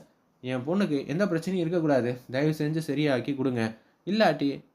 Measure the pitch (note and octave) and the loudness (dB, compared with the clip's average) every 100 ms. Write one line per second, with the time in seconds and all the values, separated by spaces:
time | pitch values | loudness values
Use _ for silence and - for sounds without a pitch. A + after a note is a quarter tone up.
0 | - _ _ _ B2+ B2+ B2+ F#3+ F#3 C#3+ | -10 _ _ _ -6 -4 -2 0 0 0
1 | C3 D#3 G3+ E3 E3 F#3 D#3+ F3+ D#3+ C3+ | -2 0 0 0 -2 -2 0 0 2 2
2 | A#2 B2+ - B2+ D3+ D#3 D3+ D#3+ D#3 C#3 | 2 -4 -6 -2 0 0 -2 -2 -2 0
3 | D3+ B2+ A#2+ C3+ C3 B2 A2+ - _ _ | 2 0 0 -2 0 0 -2 -4 _ _
4 | - G#3 G3 D3 C#3+ D3 - | -4 2 2 4 0 -2 -10